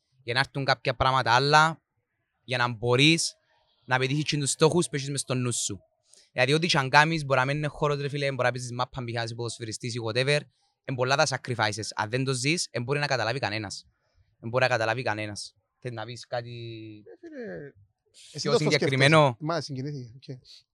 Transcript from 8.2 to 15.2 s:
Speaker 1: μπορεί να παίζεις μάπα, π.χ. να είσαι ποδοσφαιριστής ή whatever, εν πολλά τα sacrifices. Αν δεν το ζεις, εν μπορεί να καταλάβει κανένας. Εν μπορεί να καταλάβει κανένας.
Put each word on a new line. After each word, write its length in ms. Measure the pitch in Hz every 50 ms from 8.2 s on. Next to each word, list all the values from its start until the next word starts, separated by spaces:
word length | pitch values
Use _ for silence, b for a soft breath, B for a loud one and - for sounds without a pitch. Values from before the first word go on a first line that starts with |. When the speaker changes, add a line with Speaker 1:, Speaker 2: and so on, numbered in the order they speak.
| 139 139
Speaker 1:
μπορεί 120 | 135 123 123
να 40 | 120
παίζεις 200 | 123 127 123 120
μάπα, 320 | 120 120 127 - - 131 123
π.χ. 80 | 117 113
να 80 | 117
είσαι 120 | 117 113 117
ποδοσφαιριστής 600 | 117 117 117 - - 117 110 104 - - 123 113
ή 40 | 123 113 113
whatever, 300 | 107 123 131 135 147 147 143 - _ _ _ _ _ _ _
εν 100 | - 139
πολλά 220 | 117 127 127 135
τα 100 | 143 156 135
sacrifices. 600 | 135 123 - - 120 107 110 107 104 107 101 - -
Αν 140 | - 107 107
δεν 140 | 113 131 135
το 80 | 131
ζεις, 360 | 135 123 120 143 165 175 - -
εν 120 | - 123
μπορεί 160 | 120 120 143 147
να 80 | 143
καταλάβει 320 | 139 135 120 107 110 123 139
κανένας. 480 | - 101 104 110 104 95 - - - _ _ _ _ _ _ _ _ _ _ _
Εν 80 | 113 113
μπορεί 160 | 117 127 127
να 60 | 123
καταλάβει 320 | 123 110 110 110 113 123
κανένας. 520 | 110 110 104 107